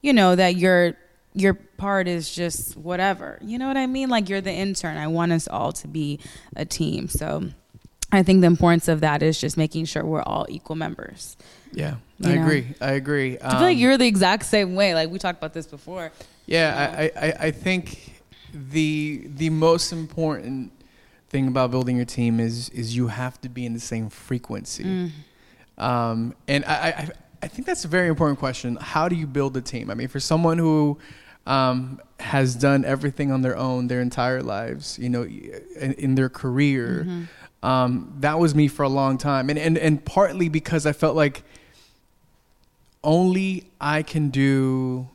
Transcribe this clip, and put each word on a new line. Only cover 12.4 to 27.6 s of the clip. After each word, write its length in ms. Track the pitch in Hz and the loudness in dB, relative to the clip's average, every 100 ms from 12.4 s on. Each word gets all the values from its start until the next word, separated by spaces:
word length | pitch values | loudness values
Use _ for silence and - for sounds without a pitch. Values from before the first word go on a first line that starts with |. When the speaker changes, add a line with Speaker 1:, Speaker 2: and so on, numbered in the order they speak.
Speaker 2:
agree. 220 | 160 147 120 147 | 4 2 0 -6
I 100 | 135 | -2
agree. 460 | 135 135 147 131 127 | -2 0 -2 -2 -4
Speaker 1:
I 80 | 131 | -2
feel 80 | 127 | 4
like 140 | 359 294 | 4 6
Speaker 2:
Um, 60 | |
Speaker 1:
you're 160 | 247 269 | 6 6
the 100 | 247 | 4
exact 380 | 196 185 208 - | 4 4 2 2
same 300 | 214 190 180 | 2 2 2
way. 180 | 202 | 2
Like, 160 | 165 160 | 2 -2
we 100 | 185 | -4
talked 180 | 185 175 | -6 -6
about 160 | 160 | -8
this 140 | 165 160 | -10 -12
before. 440 | 143 - 180 165 - - _ - | -16 -14 -12 -12 -14 -20 _ -2
Speaker 2:
Yeah, 240 | 165 160 143 143 | 2 2 2 -2
Speaker 1:
You 0 | - | 0
know? 20 | |
Speaker 2:
I, 40 | |
I, 240 | 156 - 156 | -4 0 -4
I, 200 | - 156 | -2 -4
I 40 | |
think 600 | 143 185 185 160 - - - _ - - | -2 -2 -2 -4 -16 -18 -20 _ -20 -20
the, 720 | 156 131 156 156 156 151 143 - 139 | -16 -4 0 0 0 -4 -6 -12 -4
the 120 | 160 | -2
most 440 | 156 160 170 - | 2 4 4 0
important 800 | 165 160 - 160 139 110 135 110 _ - _ _ _ _ | -6 -8 -4 -2 -2 -6 -8 -10 _ -20 _ _ _ _
thing 180 | 139 131 | -2 0
about 240 | 131 127 | 2 2
building 240 | 127 123 123 | 0 0 0
your 80 | |
team 380 | 120 - 117 117 | -2 0 2 2
is, 260 | 113 117 120 | 0 -2 -8
is 220 | 139 113 | -8 -4
you 140 | 120 120 | -2 -2
have 320 | 110 127 - | -2 -8 -8
to 80 | 131 | -14
be 180 | 123 123 | -10 -8
in 60 | |
the 60 | 117 | -8
same 300 | - 113 107 | -6 -6 -6
frequency. 720 | - - 123 - 101 98 - | -10 -6 -6 -6 -10 -10 -8
Speaker 1:
Mm. 280 | 185 185 180 151 147 _ _ _ _ - | -4 -2 -4 -8 -20 _ _ _ _ -6
Speaker 2:
Um, 540 | 120 123 117 113 117 - - | -2 0 -2 -2 -4 -8 -2
and 160 | 143 143 | -2 0
I, 80 | |
I, 140 | 151 165 | -2 -2
I, 200 | 139 151 - _ - | -4 -10 -12 _ -14
I 40 | - | -12
think 180 | - | -8